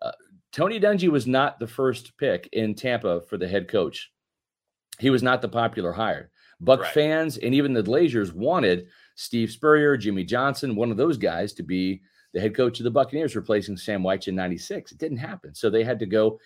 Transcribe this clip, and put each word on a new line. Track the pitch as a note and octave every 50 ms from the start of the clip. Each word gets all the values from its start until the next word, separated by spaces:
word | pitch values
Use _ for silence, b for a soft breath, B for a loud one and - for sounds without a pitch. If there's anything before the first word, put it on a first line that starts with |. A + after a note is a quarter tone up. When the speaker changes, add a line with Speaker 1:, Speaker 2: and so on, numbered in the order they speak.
Speaker 1:
Uh, | - - - - _ _ _ _ _ _
Tony | - C#3 D#3+ G3 A#3 A3
Dungy | F#3+ G#3 G#3 F#3 F3+ F3+
was | D3+ C#3 G#2+ B2
not | B2+ C3 C#3 C#3+ - -
the | A#2 A2+
first | - - C3+ C3 A#2+ - - - _ -
pick | C#3+ C3 F#2+ F2 - - -
in | G#2+ A2+ G#2+ G#2
Tampa | - - B2+ A#2+ A2+ A#2 G2 E2+ E2+
for | E2+ - G#2+ F#2+
the | F2+ F2
head | F#2+ G2+ F#2 -
coach. | - G#2 F2 D2 - - - - _ _ _ _ _ _ _ _ _ _ _ _ _ _ _ - - -
He | A2+ C#3
was | C3 B2 B2+
not | B2+ B2+ B2
the | - G#2
popular | F2 A#2 A#2 - - A2 F#2 F2 E2+
hire. | F#2+ A2+ G#2 E2+ - - - b b b b b b
Buck | - B2 C3 C3
Speaker 2:
Right. | - - -
Speaker 1:
fans | D3+ D3+ D3+ D#3 D#3+ D#3+ D#3 C#3 -
and | - A#2+ C3
even | C#3+ C#3+ C#3 C3
the | A#2 G2+
Glazers | G2 A#2+ D#3 F3 D#3 A#2+ A2+ G2+ F2+ D#2+
wanted | F2 A2 C#3+ F3+ F3+ B2+ F#2+ F2+ F2+ F2 b b b b b b
Steve | - - - - A#2 A2+ G#2+
Spurrier, | - - - D3+ D3+ D3+ D3 D3 C#3+ B2
Jimmy | G2 G#2 G2+ F#2+ F2+
Johnson, | E2+ A2+ B2 C3 C#3 C3+ - - C3+ A2
one | G2+ A#2+ A#2+
of | A2 G2
those | C3+ E3+ D#3 A2
guys | G2 F2+ E2 E2+ G2 G#2 -
to | - F2+
be | F2+ F#2 F#2 F#2 F#2 G2 F#2+ b b b b b b -
the | F2+
head | G2+ A2 G2+
coach | - B2+ A#2+ A#2+ -
of | A2+
the | A#2+
Buccaneers, | A2+ C#3+ C3+ - C#3 D3+ D#3+ C#3+ -
replacing | G#2+ F#2 - A2 G#2 F#2 G2+ G2+ F2+
Sam | - - G#2 G2
Wyche | F#2 F#2 G2 F#2+ - G#2
in | F#2
ninety-six. | F#2+ F#2 F2+ F2+ - - - G3+ F3 - -
It | - -
didn't | - E3 C#3+ A#2
happen. | C#3+ E3 G#3 F#3 - C#3+ D2
So | - - A2
they | G2 A2+ A2+
had | A#2+ B2 G#2+
to | A2+ F#2
go | G2 A2 G#2+ A2 A2 b b